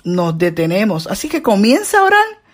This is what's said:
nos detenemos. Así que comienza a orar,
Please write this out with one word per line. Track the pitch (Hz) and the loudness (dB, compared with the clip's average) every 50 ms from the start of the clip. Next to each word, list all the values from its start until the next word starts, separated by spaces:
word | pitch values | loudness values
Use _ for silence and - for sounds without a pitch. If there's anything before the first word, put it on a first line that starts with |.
| _ | _
nos | 170 180 180 170 165 160 | -4 -2 -2 -2 -2 -2
detenemos. | 160 175 175 165 165 160 165 170 196 220 214 170 160 165 | 0 -2 -2 0 -2 -2 -2 0 0 0 0 -2 -4 -6
Así | - - - - | -8 -8 -8 -6
que | 302 - 302 | -6 -6 -4
comienza | - 240 208 196 208 226 262 403 415 - - 403 | 0 0 2 4 4 4 2 2 0 0 2 2
a | 392 | 4
orar, | 381 403 415 427 440 427 - _ _ | 4 4 2 2 0 -4 -14 _ _